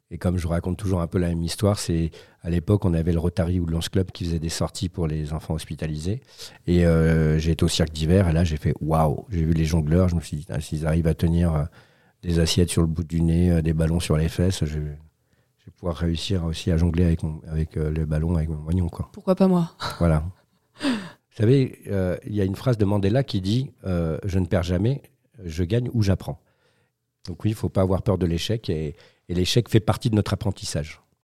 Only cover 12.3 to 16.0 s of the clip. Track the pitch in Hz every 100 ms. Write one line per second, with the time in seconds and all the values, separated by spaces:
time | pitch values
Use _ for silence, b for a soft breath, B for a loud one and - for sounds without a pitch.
12.3 | 82 82 - 87 - 82 80 80 82 82
13.3 | 82 90 85 78 80 80 85 - 78 80
14.3 | - 90 92 76 76 76 73 78 _ _
15.3 | _ _ _ - - 90 78